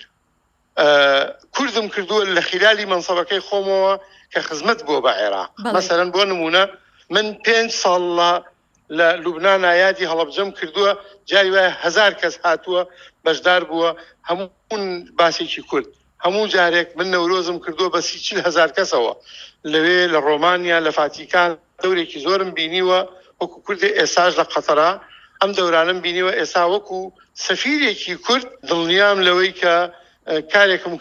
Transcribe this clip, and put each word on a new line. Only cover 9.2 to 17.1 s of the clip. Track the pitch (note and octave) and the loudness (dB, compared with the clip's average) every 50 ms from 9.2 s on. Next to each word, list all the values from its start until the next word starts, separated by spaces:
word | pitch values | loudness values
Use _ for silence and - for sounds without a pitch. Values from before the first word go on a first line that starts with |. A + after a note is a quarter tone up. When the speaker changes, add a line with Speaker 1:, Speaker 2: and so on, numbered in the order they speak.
| D#3 | -4
Speaker 1:
لوبنان | F3 E3 D#3 F3 G3 G3 F#3+ F#3 F3 F3 F3 | -6 -4 0 2 2 2 2 2 2 4 4
یادی | F#3+ F#3+ - - F3+ D#3+ | 4 2 0 -2 -2 -2
هەڵەبجەم | E3 E3 E3 D3 C#3 F3+ G3+ G3 - | -2 -2 -2 -2 -4 -6 -6 -6 -6
کردووە، | - F3 D#3+ D#3 G3 G3+ G3+ G3+ - - - - - _ - | -10 -10 -6 -2 0 0 0 0 -2 -6 -20 -20 -18 _ 0
جاری | F3+ G3+ G3 F#3+ F#3+ | 2 2 2 4 2
وایە | G3 F#3 F3+ - - - | 2 2 2 0 -2 -4
هەزار | E3+ D#3+ G#3+ G#3 G3+ E3+ - | 0 2 4 2 2 2 0
کەس | - E3 D#3 - - | -4 -4 -4 -2 -2
هاتووە، | E3+ D#3+ D#3+ - F#3 F3+ F3+ F3+ F3+ - - - - _ _ - | -2 -2 -2 -2 -4 -2 -2 -2 -4 -8 -20 -20 -20 _ _ -2
بەشدار | D#3+ D#3+ E3 E3 F3+ F3+ F3+ E3+ D#3+ | -2 -2 0 2 2 2 2 0 -2
بووە، | E3 E3 E3+ E3 D#3 - - - _ _ - - | -2 -2 -2 -2 -2 -4 -12 -20 _ _ -6 -6
هەموو | F3 F#3 G3 F#3 _ _ _ - A3 G#3 G3 F#3 F3+ F3 - - - | -6 -6 -6 -10 _ _ _ -8 -6 -6 -6 -6 -6 -8 -12 -6 0
باسێکی | - E3+ E3 D#3 - E3 D#3 - - - - | 2 2 2 2 -2 -6 -8 -10 -10 -8 -6
کورد، | D#3 C#3 A#2 - - _ _ _ _ - - | -4 -4 -4 -6 -12 _ _ _ _ -4 -2
هەموو | F3 G3 G#3+ G#3+ G3 G#3 | -2 0 0 -2 0 2
جارێک | F#3+ F3 E3+ E3 F3 E3 E3+ - | 2 2 4 2 0 -2 -2 -4
من | D#3+ F#3 F#3+ | -6 -4 -2